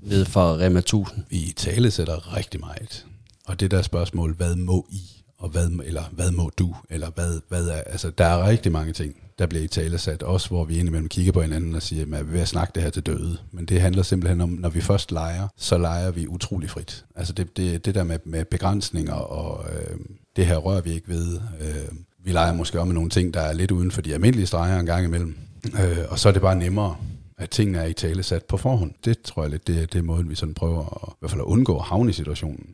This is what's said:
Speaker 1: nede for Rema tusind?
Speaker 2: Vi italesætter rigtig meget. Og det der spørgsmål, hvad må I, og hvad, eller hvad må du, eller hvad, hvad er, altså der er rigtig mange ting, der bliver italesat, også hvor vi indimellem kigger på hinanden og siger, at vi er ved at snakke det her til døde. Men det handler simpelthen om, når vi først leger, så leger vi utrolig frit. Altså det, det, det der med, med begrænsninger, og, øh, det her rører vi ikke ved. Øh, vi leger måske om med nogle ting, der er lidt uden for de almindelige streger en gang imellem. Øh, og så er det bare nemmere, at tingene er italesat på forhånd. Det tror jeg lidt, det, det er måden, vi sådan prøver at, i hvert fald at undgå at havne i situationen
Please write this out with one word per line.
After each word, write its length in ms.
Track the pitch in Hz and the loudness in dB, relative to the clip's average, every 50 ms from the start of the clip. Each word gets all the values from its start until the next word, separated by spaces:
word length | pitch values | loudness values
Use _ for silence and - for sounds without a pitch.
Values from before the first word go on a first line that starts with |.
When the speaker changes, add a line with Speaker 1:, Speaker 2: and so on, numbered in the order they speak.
Speaker 1:
nede 220 | - 98 98 98 95 | -2 2 4 4 4
for 340 | - - - 90 85 80 80 | 4 4 4 6 6 4 4
Rema 220 | 90 92 90 90 | 4 4 4 4
tusind? 440 | 87 - - 107 95 - - 104 78 - | 4 2 0 0 0 -2 -8 -10 -10 -4
Speaker 2:
Vi 60 | - | -4
italesætter 1000 | 90 78 87 82 - - 92 87 113 123 113 98 - 82 78 80 82 - 90 90 | -4 -4 -4 -6 -4 -4 -2 2 4 2 2 2 0 -2 -2 -4 -6 -8 -8 -6
rigtig 240 | - 101 - - 76 | -6 -6 -6 -10 -10
meget. 460 | 78 80 73 - - - - - - - - - - _ - _ _ | -10 -10 -12 -14 -14 -14 -16 -18 -18 -20 -20 -20 -20 _ -20 _ _
Og 140 | - 95 90 | -8 -4 -2
det 100 | 98 92 | 0 2
der 120 | 98 92 | 2 2
spørgsmål, 520 | 87 - - 85 87 - - 87 85 80 80 | 2 2 0 -2 -2 -2 -2 -2 -2 -2 0
hvad 220 | 85 90 87 87 | 0 0 0 0
må 300 | 90 90 90 92 92 - _ | -2 2 2 2 2 2 _
I, 100 | 95 101 90 92 - - - _ _ _ | -14 -14 -14 -16 -20 -20 -20 _ _ _
og 100 | 92 82 | -12 -4
hvad, 180 | 76 87 85 85 85 85 67 | -2 0 0 0 -2 -4 -6
eller 180 | 80 78 73 78 73 | -6 -8 -8 -8 -10
hvad 180 | - 85 87 90 | -6 -2 0 0
må 200 | 87 87 85 73 - - | 2 2 0 -2 0 0
du, 160 | 90 87 87 - - _ | 0 0 -2 -8 -12 _
eller 200 | 82 80 80 80 | -8 -8 -8 -6
hvad, 300 | 80 - 85 87 85 80 - _ | -4 -4 -2 -2 -2 -6 -6 _
hvad 180 | 90 87 85 85 | -4 -2 -2 -2
er, 120 | 80 78 | -2 -4
altså 300 | 64 - 85 85 - 85 | -6 -8 -8 -6 -6 -6
der 140 | 80 - - | 2 4 4
er 240 | 82 87 - 90 101 | 4 6 4 4 4
rigtig 240 | 113 117 - 95 | 4 4 4 2
mange 200 | 80 80 78 80 | 0 0 -2 -4
ting, 240 | 82 - 80 73 65 - - - _ - | -4 -6 -6 -8 -8 -12 -20 -20 _ -2
der 80 | 95 | -2
bliver 180 | 85 87 80 80 | 0 0 -2 -4
italesat, 580 | 80 - - 82 80 85 85 - 80 78 80 | -2 -2 -2 -2 -2 -2 -2 -2 -4 -4 -4
også 260 | - - 92 - - - | -2 0 0 0 0 0
hvor 160 | 90 87 80 | -2 -2 0
vi 140 | 76 82 85 | 0 0 0
indimellem 300 | 90 85 82 80 80 78 | 2 2 0 0 -2 -2
kigger 240 | - 95 87 95 | 0 2 4 4
på 100 | 87 90 | 4 4
hinanden 320 | 80 80 78 82 85 82 80 | 2 2 0 -2 -2 -2 -4
og 80 | 80 | -4
siger, 200 | - - 80 78 | -4 -4 -4 -4
at 80 | 78 73 | -4 -2
vi 60 | 76 | -4
er 60 | 76 | -6
ved 180 | 76 76 82 85 | -4 -2 0 0
at 80 | 82 - | 0 0
snakke 240 | - 87 82 82 - | 0 0 -2 0 0
det 80 | 82 | -2
her 80 | 85 78 | -2 -2
til 120 | - - | -2 -2
døde. 340 | 73 80 76 69 78 85 85 - - - | -2 -2 -2 -2 -2 -4 -4 -6 -8 -14
Men 120 | - 87 85 | -10 -10 -2
det 140 | - 90 90 | 2 4 6
handler 220 | 92 90 90 95 | 6 6 6 4
simpelthen 380 | 92 - 98 92 87 90 90 85 | 2 2 2 2 4 2 4 4
om, 80 | 87 85 | 2 0
når 200 | 87 85 90 85 | 0 -2 -2 0
vi 120 | 80 85 | 0 0
først 320 | 85 - 101 98 - - | 2 2 2 2 2 -2
leger, 360 | 87 80 82 82 85 87 98 98 _ | -4 -4 -2 -2 -2 -4 -4 -6 _
så 220 | _ - - 87 87 | _ 0 2 2 2
leger 320 | 87 82 82 85 90 92 | 2 2 0 0 0 -2
vi 160 | 85 85 82 | -2 -2 -4
utrolig 440 | - 87 85 - - 101 95 78 - | -6 -6 -6 -6 -4 -4 -4 -4 -6
frit. 340 | - 78 76 - - - - _ _ | -8 -10 -12 -12 -14 -16 -18 _ _
Altså 160 | - 85 85 | -6 -6 -4
det, 240 | 80 - 90 - _ | -2 -4 -4 -4 _
det, 280 | - 92 90 85 82 - | -2 0 0 0 0 0
det 100 | 110 95 | 0 0
der 100 | 101 90 | 2 0
med, 140 | 85 82 80 - | 0 -2 -4 -4
med 200 | 80 82 80 80 | -4 -4 -4 -2
begrænsninger, 680 | - - - - 98 101 101 95 - - 82 78 76 76 | -2 -2 0 2 0 0 0 -2 -2 -4 -2 -2 -2 -4
og, 500 | 73 - - - 76 78 78 - - 78 - - | -4 -6 -6 -6 -6 -6 -6 -6 -8 -8 -8 -8
øh, 220 | 78 - 50 50 50 - - 98 - _ _ _ | -8 -8 -8 -8 -10 -12 -14 -16 -20 _ _ _
det 100 | - 92 | 2 4
her 100 | 85 87 | 4 4
rører 240 | 78 76 95 98 95 | 2 2 0 0 0
vi 120 | 85 85 | 0 -2
ikke 160 | 82 82 - - | -4 -6 -6 -4
ved. 320 | 87 85 85 85 85 85 110 113 87 78 | -4 -4 -2 -4 -4 -6 -8 -10 -10 -8
Øh, 280 | 78 78 76 76 71 - 80 80 87 _ _ _ 87 | -8 -6 -6 -6 -8 -10 -12 -14 -18 _ _ _ -4
vi 80 | 95 | 0
leger 220 | 90 85 82 85 85 | 2 4 4 4 2
måske 260 | 85 78 - - 85 | 0 -2 -2 -2 0
om 60 | 85 | 0
med 80 | 90 87 | 2 2
nogle 160 | 82 82 85 | 2 0 2
ting, 240 | - 98 90 87 82 | 2 2 2 2 0
der 60 | 85 | -2
er 120 | 78 78 | -2 0
lidt 180 | 78 80 92 95 | 0 0 0 2
uden 200 | 98 87 90 92 | 2 2 2 0
for 120 | - - | 0 -2
de 120 | 76 78 73 | -4 -2 0
almindelige 320 | 73 92 117 131 110 95 | 4 6 6 6 6 2
streger 320 | 90 - 85 85 90 95 90 | 0 0 0 2 2 2 2
en 60 | 85 | 2
gang 180 | 85 85 90 90 | 2 2 2 2
imellem. 320 | 85 82 87 85 82 78 - - - - - - - - 104 | 2 0 0 -2 -4 -6 -12 -16 -18 -18 -10 -10 -6 0 2
Øh, 160 | 95 90 85 85 85 - | 2 2 2 0 -2 -4
og 100 | 98 - | -4 6
så 100 | - 104 | 6 8
er 40 | |
det 100 | 92 95 | 8 8
bare 140 | - 92 92 | 6 6 4
nemmere, 400 | 90 87 90 95 104 104 92 78 - - - - - - - _ - | 4 2 0 0 0 0 0 -2 -6 -8 -10 -10 -12 -16 -20 _ -12
at 120 | 95 - | -10 -4
tingene 280 | - - 107 101 92 90 | 2 2 2 2 2 0
er 60 | 82 | -2
italesat 580 | 82 82 - - 82 80 92 92 - 87 82 - | -2 -2 -2 -2 -2 -2 -2 -2 -2 -2 -4 -2
på 120 | - - | -2 -4
forhånd. 360 | 95 - 131 131 110 90 73 - _ - | 0 0 2 2 2 0 -2 -4 _ 0
Det 180 | 117 117 - | 0 0 0
tror 200 | - - - - | -2 -8 -6 -4
jeg 80 | 78 76 | -4 -2
lidt, 160 | 73 - _ | -4 -4 _
det, 260 | - 85 82 80 80 | 0 0 0 0 0
det 60 | - 87 | 0 -2
er 40 | |
måden, 280 | 85 82 82 85 87 80 | 0 2 0 0 0 -2
vi 40 | 76 | -4
sådan 200 | - - 78 76 | -4 -4 -6 -4
prøver 480 | - - 85 82 80 76 - - - | -2 -2 0 0 -2 -4 -6 -10 -12
at, 100 | - - | -12 -14
i 40 | - _ | -14 _
hvert 100 | - 78 | -8 -6
fald 100 | - 71 | -4 -4
at 40 | - | 0
undgå 320 | - - 117 135 - 85 67 | 2 4 4 6 4 2 0
at 60 | - | 0
havne 260 | - 85 98 123 117 | 0 2 4 4 4
i 20 | |
situationen 540 | - - 78 71 78 - - 76 71 - - - | 2 0 -4 -4 -4 -4 -4 -6 -8 -10 -14 -18